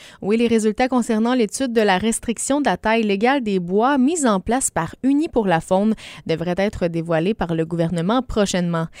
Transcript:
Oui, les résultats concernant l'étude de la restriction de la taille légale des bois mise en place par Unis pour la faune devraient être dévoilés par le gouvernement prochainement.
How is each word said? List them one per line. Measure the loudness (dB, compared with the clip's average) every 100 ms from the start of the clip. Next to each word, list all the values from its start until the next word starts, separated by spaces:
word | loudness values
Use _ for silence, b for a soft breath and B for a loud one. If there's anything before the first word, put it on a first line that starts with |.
| B B
Oui, | -2 0
les | 2
résultats | 2 0 0 0
concernant | 0 0 0 2
l'étude | 2 0 -2 -2
de | 2
la | 2 2
restriction | 0 -4 -4 -6 -2 0
de | 0
la | -2
taille | 0 0
légale | 0 0 2 0
des | 0 -2
bois | 0 0 2 2
mise | 2 2 2
en | 0
place | 0 -2 -2
par | -4 -6 -4
Unis | 0 0 0
pour | 0 2
la | 0
faune | 2 0 2 -2 B B -6
devraient | -4 -2 0
être | -2 0 -2
dévoilés | -2 -2 0 0
par | -2 -2 -2
le | -2
gouvernement | 0 -2 0 0 0
prochainement. | 0 0 0 0 -2 -2 -4 B